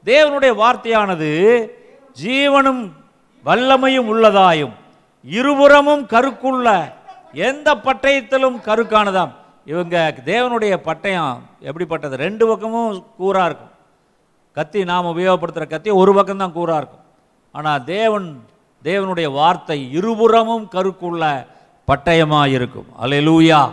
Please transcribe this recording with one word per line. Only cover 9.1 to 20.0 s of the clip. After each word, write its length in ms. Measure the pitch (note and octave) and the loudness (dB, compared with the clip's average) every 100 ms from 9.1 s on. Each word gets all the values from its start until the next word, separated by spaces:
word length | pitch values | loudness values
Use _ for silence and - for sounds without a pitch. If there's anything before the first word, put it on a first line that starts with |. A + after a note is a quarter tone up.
| F#3+ D#3+ - _ _ - | -2 -4 -8 _ _ -10
இவங்க 500 | E3 E3+ E3+ D#3+ C#3+ B2+ | -8 -2 -2 -2 -4 -4
தேவனுடைய 520 | G#3+ B3+ A#3 G#3+ F3+ D#3+ | -2 -2 -2 -2 -2 -4
பட்டயம் 520 | D#3 G3+ F#3 D3 B2 A#2+ _ | -6 -6 -4 -4 -6 -14 _
எப்படிப்பட்டது? 580 | C#3 D#3 E3+ D#3+ D3 C3 | -14 -10 -6 -6 -8 -6
ரெண்டு 300 | D#3+ G#3+ A3+ | -6 0 0
பக்கமும் 480 | G#3+ A3 A3+ A3+ G3 | 0 -4 -4 -4 -6
கூரா 500 | - _ F#3 F#3+ F3 | -14 _ -2 0 0
இருக்கும். 260 | C#3 - _ _ _ _ _ _ _ _ | -4 -16 _ _ _ _ _ _ _ _
கத்தி, 300 | - D#3 G#3 | -10 -6 -4
நாம் 220 | F3+ F3+ F3 | -2 -2 -2
உபயோகப்படுத்துகிற 600 | E3 F#3 F3+ E3+ D#3+ D#3 | -2 0 0 -2 -8 -10
கத்தி 220 | D#3 G#3 | -8 -2
ஒரு 240 | G3 F#3+ | 4 4
பக்கம்தான் 380 | G3 F#3+ G3 F#3+ E3 | 4 0 -2 -6 -6
கூரா 200 | E3+ D#3 | -4 -4
இருக்கும். 240 | C3+ - _ _ _ _ _ | -6 -18 _ _ _ _ _
ஆனா 260 | C#3+ D3+ D3 | -10 -4 -4
தேவன், 640 | B2 F#3+ A3 G#3 F3+ C3+ A2+ _ _ _ | -4 -2 -2 -2 -6 -16 -20 _ _ _
தேவனுடைய 480 | D3 G3 F#3+ F3 D#3 | -4 -4 -2 -4 -4
வார்த்தை 600 | C3 D#3+ F3+ - D3+ C3 | 0 2 0 -4 -8 -6
இருபுறமும் 800 | D3 | -4